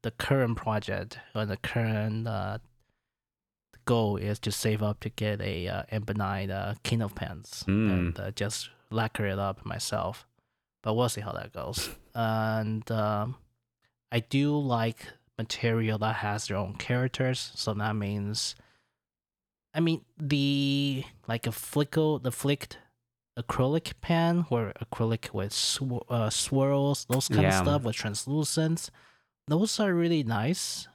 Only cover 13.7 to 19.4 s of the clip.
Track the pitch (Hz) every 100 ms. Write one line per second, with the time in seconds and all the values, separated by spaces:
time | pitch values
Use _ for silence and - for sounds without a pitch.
13.7 | _ _ _ _ 117 - 139 143 147 143
14.7 | 117 113 - - - _ - 113 - 120
15.7 | 113 110 107 107 110 104 104 - 101 98
16.7 | 104 - 123 127 - 131 127 - - -
17.7 | 104 104 107 101 104 101 104 - - -
18.7 | _ _ _ _ _ _ _